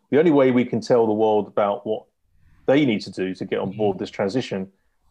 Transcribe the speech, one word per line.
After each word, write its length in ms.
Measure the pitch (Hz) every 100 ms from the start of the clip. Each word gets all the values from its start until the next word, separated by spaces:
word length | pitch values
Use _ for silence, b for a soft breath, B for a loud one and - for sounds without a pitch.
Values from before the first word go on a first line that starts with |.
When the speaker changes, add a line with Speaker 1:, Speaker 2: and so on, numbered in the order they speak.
| -
Speaker 1:
The 80 | 127
only 100 | 175
way 220 | 143 131
we 120 | 123
can 160 | 123 117
tell 260 | - 123 113
the 40 |
world 360 | 107 110 107 98
about 360 | - 101 98
what 200 | 110 107 - _ _ _ _ _ -
they 180 | 139
need 160 | 143 104
to 100 | 98
do 240 | 95 92
to 100 | 90
get 140 | 98 104
on 120 | 98
Speaker 2:
Mm-hmm. 80 | 92
Speaker 1:
board 200 | 104 95
this 120 | 101
transition 580 | - 101 120 - 98 95 _ _ _ _